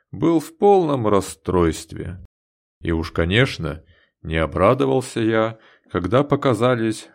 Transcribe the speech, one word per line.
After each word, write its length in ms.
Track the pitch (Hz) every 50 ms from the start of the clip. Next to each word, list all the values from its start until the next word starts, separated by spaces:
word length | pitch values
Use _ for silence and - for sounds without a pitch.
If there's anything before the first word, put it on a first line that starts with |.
| _ _
был 300 | 135 - 151 165 170 156
в 160 | - - -
полном 500 | - 208 202 202 190 170 143 143 131 110
расстройстве. 1160 | 107 104 95 - - - _ - 92 90 87 85 80 78 - - - - - 78 87 90 92 - - _ _ _ _ _ _ _ _ _ _
И 120 | - 85
уж, 180 | 82 80 80 -
конечно, 720 | - 85 85 85 98 117 131 127 - - 82 73 73 80 - _ - _ _ _ _ _
не 160 | - 82 80 82
обрадовался 800 | 80 73 - - 92 110 131 135 139 135 131 131 123 - - 117
я, 380 | 113 110 113 110 110 113 113 - _ _ _ _ _ _
когда 320 | - 90 87 87 113 135 143
показались 840 | 143 143 139 - 135 113 98 120 127 127 113 113 110 110 - - -